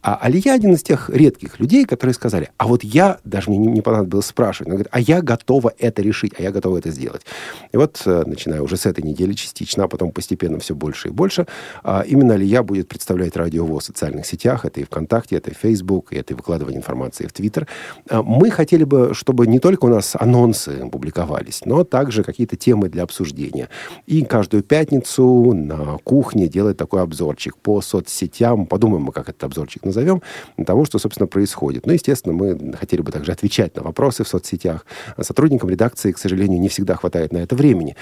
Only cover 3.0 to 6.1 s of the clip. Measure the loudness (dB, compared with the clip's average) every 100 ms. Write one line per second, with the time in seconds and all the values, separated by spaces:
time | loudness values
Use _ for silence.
3 | 4 2 -4 -6 0 2 4 2 2 0
4 | 2 0 -2 0 0 0 -4 -4 -2 0
5 | 4 2 2 -2 2 2 2 0 -2 0
6 | -2